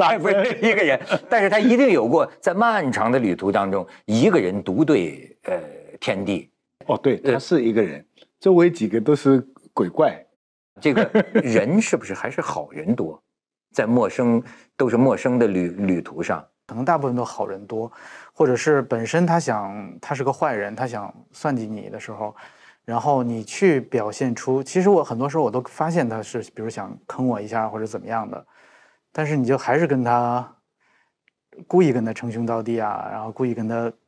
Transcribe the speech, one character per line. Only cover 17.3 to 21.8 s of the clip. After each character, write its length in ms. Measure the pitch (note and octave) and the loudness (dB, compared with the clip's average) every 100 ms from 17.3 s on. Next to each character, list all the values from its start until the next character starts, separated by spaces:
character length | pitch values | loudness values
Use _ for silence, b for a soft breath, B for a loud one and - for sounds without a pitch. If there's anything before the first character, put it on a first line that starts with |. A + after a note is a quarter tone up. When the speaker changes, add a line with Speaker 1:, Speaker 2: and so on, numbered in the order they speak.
| - G2+ | -6 -8
Speaker 3:
人 180 | F#2+ G2+ | -10 -8
多， 220 | A2 A#2 B B B B | -8 -8 B B B B
或 140 | - D3 | 0 2
者 80 | A#2+ | 2
是 260 | D#3 C#3+ | 2 2
本 240 | A#2+ A#2 A2+ | 0 -4 0
身 220 | E3 F3 | 0 2
他 120 | E3 | 2
想， 560 | C3+ G#2+ G2 G#2 G2 - | 0 -4 -6 -10 -14 -14
他 140 | - C#3 | -8 -4
是 80 | |
个 100 | C3+ | -2
坏 220 | C3+ D#3 A2 | 0 -2 -2
人， 200 | G2+ A2 | -6 -6
他 120 | B2+ | -8
想 260 | A2+ G2 - _ | -8 -12 -16 _
算 240 | - D#3 B2+ | -8 -4 -4
计 120 | A2 | -4
你 200 | G#2+ | -10